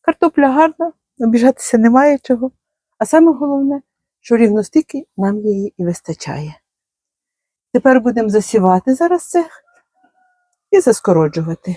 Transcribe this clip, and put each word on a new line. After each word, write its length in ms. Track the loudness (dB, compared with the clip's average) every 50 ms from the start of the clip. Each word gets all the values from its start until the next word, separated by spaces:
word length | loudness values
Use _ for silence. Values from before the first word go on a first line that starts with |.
Картопля 500 | _ -6 -4 _ -4 -2 _ 0 0 0
гарна, 420 | 2 2 0 0 0 -6 -8 -8 _ _ _ _ _ _
обіжатися 580 | -2 0 0 2 2 2 0 -2 -6 -2 0
немає 400 | 2 2 4 4 4 4 4 2 0 _
чого. 280 | -4 -4 -4 -4 -8 _ _ _ _ _ _ _ _ _
А 80 | _ -4
саме 280 | 0 4 4 4 4 2
головне, 480 | 0 -2 -2 -2 -2 -2 -2 -4 -6 _ _ _ _ _ _ _ _
що 180 | _ -2 2
рівно 260 | 2 4 2 2 0 -2
стільки 420 | 0 _ -2 -2 _ -10 -12 -12 _ _
нам 220 | -4 -4 -2 -2 -2
її 340 | -2 -4 -4 -2 -6 -8 _
і 80 | -6 -6
вистачає. 760 | -6 -6 -6 _ -12 -12 _ -10 -10 -10 -10 -10 -12 -16 _ _ _ _ _ _ _ _ _ _ _ _ _ _ _ _ _ _ _ _ _ _ _ -4
Тепер 280 | 0 2 2 2 2
будемо 280 | 0 0 -2 -2 -2 0
засівати 680 | 0 -2 -2 0 -2 0 2 2 2 2 0 -2 0
зараз 340 | 0 0 0 0 -2 -4 -2
це 200 | -2 -2 -2 -2 -10 -20 _ _ _ _ _ _ _ _ _ _ _ _ _ _ _ _ _ _ _ _ _ _
і 80 | 0 2
заскороджувати. 960 | 4 2 0 0 0 0 2 2 0 0 -2 -6 -6 -6 -8 _ _ -12 -12